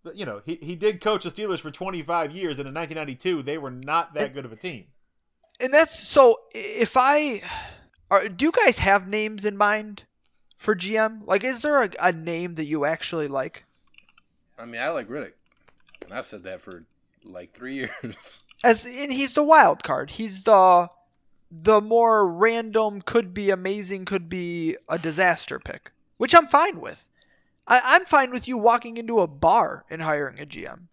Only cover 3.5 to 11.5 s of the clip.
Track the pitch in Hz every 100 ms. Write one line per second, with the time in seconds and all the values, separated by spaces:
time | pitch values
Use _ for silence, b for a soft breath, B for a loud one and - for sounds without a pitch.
3.5 | 160 139 127 139 165 160 147 143 135 123
4.5 | 110 180 123 - _ _ _ _ _ _
5.5 | _ 254 294 320 - - 294 254 - _
6.5 | 226 - 226 226 262 262 294 302 214 180
7.5 | B B B B _ _ 196 214 180 294
8.5 | 480 415 - 196 202 190 214 214 214 208
9.5 | 202 208 214 214 202 _ _ _ _ _
10.5 | _ - 196 180 220 220 220 208 190 254